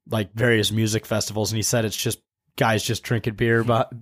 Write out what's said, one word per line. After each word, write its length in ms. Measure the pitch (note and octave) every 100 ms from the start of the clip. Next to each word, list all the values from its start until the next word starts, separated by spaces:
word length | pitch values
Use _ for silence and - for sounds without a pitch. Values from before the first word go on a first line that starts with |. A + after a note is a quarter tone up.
| -
like, 260 | A2+ G2+
various 360 | A2+ B2 A2+ G#2+
music 340 | A2 A2 G#2+
festivals, 460 | - G#2+ - G#2+ G2
and 60 | A2
he 60 |
said 220 | G2 A#2+
it's 120 | A2 -
just 240 | A#2 - _ _ _ -
guys 280 | A#2+ A2
just 180 | - G#2+
drinking 320 | - A#2 A#2
beer 300 | G#2 A#2 A#2
beh-, 260 | A#2 A2+ - A#2+